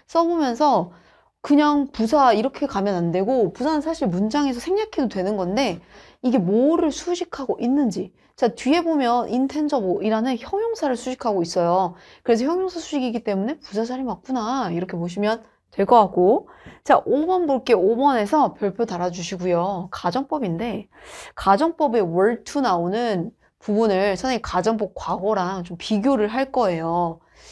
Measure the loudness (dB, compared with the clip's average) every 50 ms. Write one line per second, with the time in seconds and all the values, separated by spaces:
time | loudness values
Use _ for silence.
0 | _ -4 0 0 2 2 0 0 0 0 0 2 2 2 4 2 0 -2 -8 -18
1 | _ _ _ _ _ _ _ _ 0 2 4 4 4 4 2 2 0 -2 -2 -4
2 | 0 2 4 4 6 6 4 4 2 -2 -2 -4 -4 -4 -2 -2 -2 0 0 0
3 | 0 0 0 0 0 2 2 2 2 0 -2 -2 -2 0 0 0 -2 -2 -2 -2
4 | -2 0 0 0 0 0 0 0 0 0 -2 -4 -4 -2 -2 -2 -2 -2 -2 -2
5 | -2 -2 -2 -2 -2 -2 -2 -2 -2 -2 0 0 0 0 -2 -6 -10 _ -20 -20
6 | -20 -20 _ _ 0 0 2 2 2 2 2 4 4 4 4 2 2 0 -2 -4
7 | -4 -4 -4 -4 -6 -8 -8 -6 -6 -6 -4 -2 0 0 2 2 2 0 -2 -4
8 | -8 -10 _ _ _ _ _ -2 -2 -2 -2 -2 0 0 2 2 2 0 0 0
9 | 2 0 0 0 -2 -2 -2 -2 -2 -2 -2 -2 -2 -2 -2 -2 0 0 -2 0
10 | 0 -2 0 0 0 -2 -4 -4 -6 -6 -4 -4 -2 -4 -4 -4 -4 -4 -4 -4
11 | -6 -8 -8 -4 -2 -2 0 0 -2 -2 0 0 2 2 2 2 0 -2 -6 -12
12 | -20 -20 -20 _ 0 0 2 2 2 0 0 -2 -2 -4 -6 -8 -8 -6 -4 -4
13 | -2 -4 -4 -4 -4 -2 -2 -2 -2 -4 -6 -8 -12 -8 -4 -4 -4 -4 -4 -6
14 | -6 -6 -8 -8 -6 -6 -4 -4 -2 -2 -2 -4 -4 -4 -4 -4 -6 -6 -6 -6
15 | -6 -6 -4 -2 -2 -2 -2 -2 -6 _ _ _ _ _ _ -2 4 6 6 6
16 | 6 6 4 4 4 4 4 2 0 -6 -16 -20 -20 -20 -20 -4 2 4 4 4
17 | 4 2 0 0 2 0 0 0 2 0 0 0 2 2 2 4 4 2 2 4
18 | 2 2 2 2 0 2 2 2 2 2 0 -2 -4 -4 -2 -2 -4 -4 -2 -4
19 | -4 -4 -4 -6 -8 -8 -8 -4 -2 0 0 0 0 -2 -4 -6 -8 -10 -8 -6
20 | -4 -2 -2 -2 -4 -4 -4 -4 -2 -4 -4 -4 -4 -6 -6 -8 -10 _ _ -20
21 | -20 -20 -20 -18 -18 -18 -14 -2 2 4 4 4 4 0 0 0 0 2 2 2
22 | 0 2 2 2 2 2 2 -2 -6 -6 -2 0 0 2 0 0 0 -2 -2 -2
23 | -2 0 -2 -2 -4 -6 -10 _ _ _ _ _ -6 -2 0 2 2 2 2 2
24 | 2 0 0 -2 -2 -2 -4 -4 -4 -4 -2 0 0 0 0 -2 -4 -6 -8 -8
25 | -6 -6 -4 -2 -2 0 0 0 -2 -2 -4 -6 -10 -10 -12 -10 -4 -2 -2 0
26 | 2 2 2 2 0 0 -2 -4 -4 -2 0 0 0 0 0 -2 -2 -2 -2 -2
27 | -2 -2 -6 -10 _ _ _ -20 -20 -20